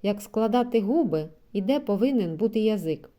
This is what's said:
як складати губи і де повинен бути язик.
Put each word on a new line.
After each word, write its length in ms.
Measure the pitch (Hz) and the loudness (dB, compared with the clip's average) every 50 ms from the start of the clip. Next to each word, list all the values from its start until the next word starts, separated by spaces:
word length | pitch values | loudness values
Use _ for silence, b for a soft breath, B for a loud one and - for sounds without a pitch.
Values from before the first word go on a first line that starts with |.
| - | -2
як 180 | 196 202 202 - | -2 -4 -4 -6
складати 580 | - - 220 220 220 214 247 240 247 247 226 | -6 -2 0 0 2 2 2 0 2 0 0
губи 480 | 202 196 254 339 311 202 156 156 156 160 - - - _ - | 2 2 2 2 2 2 0 -2 -4 -6 -12 -20 -20 _ -6
і 80 | 202 | -4
де 200 | 196 196 277 294 | 0 0 0 0
повинен 560 | 285 - 202 196 220 269 277 240 196 170 160 | 2 0 0 2 2 2 2 2 0 0 -2
бути 240 | 156 208 226 233 226 | -2 -2 0 0 2
язик. 500 | 214 214 214 202 170 160 156 - - - _ | 2 2 0 0 -2 -4 -4 -4 -6 -20 _